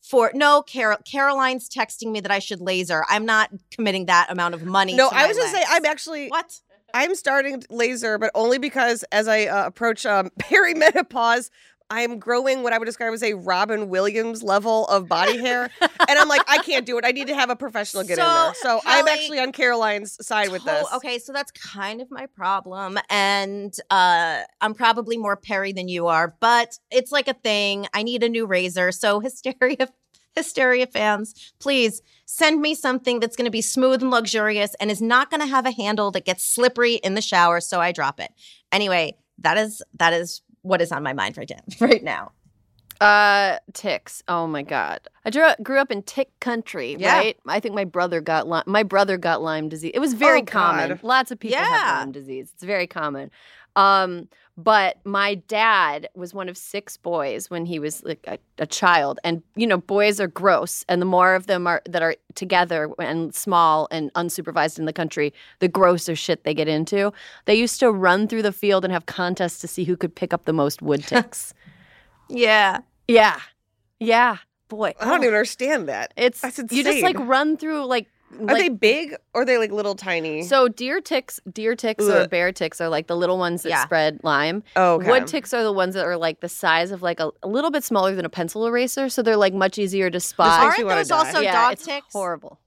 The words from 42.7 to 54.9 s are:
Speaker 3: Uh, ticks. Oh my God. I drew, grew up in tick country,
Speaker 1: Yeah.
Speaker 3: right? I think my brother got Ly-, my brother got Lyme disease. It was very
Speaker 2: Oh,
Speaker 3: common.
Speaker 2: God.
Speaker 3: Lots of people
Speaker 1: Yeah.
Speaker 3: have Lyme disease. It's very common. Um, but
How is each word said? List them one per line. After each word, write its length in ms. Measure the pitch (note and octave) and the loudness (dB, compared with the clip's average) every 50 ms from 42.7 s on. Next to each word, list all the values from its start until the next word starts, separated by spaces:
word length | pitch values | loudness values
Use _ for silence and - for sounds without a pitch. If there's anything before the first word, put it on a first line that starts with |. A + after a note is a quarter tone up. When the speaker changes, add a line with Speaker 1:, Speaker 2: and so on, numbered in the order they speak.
| _ _ _ _ - _ | _ _ _ _ -2 _
Speaker 3:
Uh, 560 | G3+ G#3 G#3 G#3 G#3 G#3 G3+ G3+ G3+ F#3+ E3 - _ - - | 6 6 6 8 6 6 4 4 2 0 -2 -4 _ -14 -20
ticks. 500 | - - G#3 D3+ - _ - - - _ - | -10 -4 -4 -4 -4 _ -12 -20 -18 _ -4
Oh 180 | F3 E3+ E3 E3 | -4 -2 -2 -4
my 140 | D#3 D3 | -4 -6
God. 400 | C#3+ D3 D3+ C3+ F#2 D2 - - _ - _ _ _ | -6 -4 -4 -4 -4 -4 -6 -10 _ -20 _ _ _
I 40 | A3+ | -4
drew, 160 | G#3+ C#4 D#4+ D#4+ - - | 0 4 4 4 4 2
grew 180 | G#3+ - C4+ C4+ | -4 -2 0 0
up 120 | C#4 C4+ | 0 0
in 120 | A#3 G3+ G3 | -4 -8 -8
tick 260 | - - - C4+ _ _ _ | -10 -6 -6 -6 _ _ _
country, 560 | - B3+ A#3+ A3+ A3 - - F3+ C3 A#2 C#3+ D3 | -6 -4 -4 -4 -6 -8 -10 -8 -8 -8 -8 -2
Speaker 1:
Yeah. 200 | F#3 G#3 C4+ D#4+ | 2 2 4 4
Speaker 3:
right? 200 | G#3 A3 - _ _ B2 | 2 0 -2 _ _ -4
I 120 | D#3 G#3 | -4 -4
think 160 | G#3 A3+ G3+ | -4 -4 -4
my 80 | G#3 G3 | -4 -6
brother 380 | F3+ - F3+ F3 F3+ F3 E3 | -4 -2 -2 -2 0 -2 -4
got 260 | D#3 E3 D#3+ D#3+ B2 E3+ | -2 0 -2 -2 0 0
Ly-, 160 | E3+ D#3+ - | -2 -4 -2
my 180 | - G3 G#3 A3 | 0 2 0 2
brother 340 | F#3+ F#3+ G3 G3+ G3 F#3+ F#3 | 4 4 4 4 4 2 -2
got 240 | F3 E3+ E3 A#2+ | 0 0 0 0
Lyme 260 | D3 D#3+ D#3 D#3 D#3 D#3 | -2 -4 -4 -4 -6 -6
disease. 240 | D#3 D#3+ D#3+ E3 - | -8 -8 -10 -6 -4
It 60 | - | -2
was 140 | C#4 D#4 B3 | -2 -2 0
very 260 | G#3+ C#4 C#4+ C4+ - | 2 4 4 4 4
Speaker 2:
Oh, 40 | A3 | 2
Speaker 3:
common. 440 | - - G#3+ - - E3+ F3 D#3+ - | 0 0 2 2 2 2 2 0 -2
Speaker 2:
God. 140 | F#3 F3+ - | -4 -6 -2
Speaker 3:
Lots 260 | A3 B3+ C4 C4 - | 0 2 2 2 0
of 60 | B3+ - | -6 -12
people 200 | - A3 A#3 C#4 | -6 -4 -2 0
Speaker 1:
Yeah. 60 | F4+ | 0
Speaker 3:
have 340 | A4+ B4 A4+ F#4+ B3 E3+ D3+ | 0 0 2 2 0 0 -2
Lyme 120 | A#2+ C#3 C3 | -4 -8 -12
disease. 380 | C#3+ C#3 C3+ C3 C3 C3 D3+ _ | -16 -14 -12 -12 -12 -12 -16 _
It's 100 | _ F3+ | _ -8
very 240 | F3+ G#3 F#3+ F3+ F3+ | -4 -2 -2 -2 -4
common. 420 | - E3+ D#3 D3 C#3+ C3+ C#3 C#3 _ _ _ - - - - _ _ | -6 -6 -6 -6 -6 -8 -12 -14 _ _ _ -20 -20 -20 -20 _ _
Um, 540 | G3+ G3 G3 G3 G3 F#3+ F#3 F3+ F3 E3 - _ _ _ _ _ | 4 6 6 6 4 2 0 -4 -8 -12 -16 _ _ _ _ _
but 420 | - E3 A3+ A3 G#3 G3 F#3 | -4 0 2 4 4 4 2